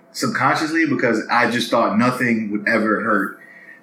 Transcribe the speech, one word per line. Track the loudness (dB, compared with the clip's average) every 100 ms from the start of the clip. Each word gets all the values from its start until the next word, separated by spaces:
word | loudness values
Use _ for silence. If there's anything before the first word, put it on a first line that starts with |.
| -16
subconsciously, | -6 -4 0 0 0 0 0 0
because | 2 0 0 0
I | 0 0
just | 0 0
thought | 0 2 2
nothing | 2 2 0 0 -2
would | -4 0
ever | 0 2 0
hurt | 0 -2 -2 -10 -20 -20 -20 -18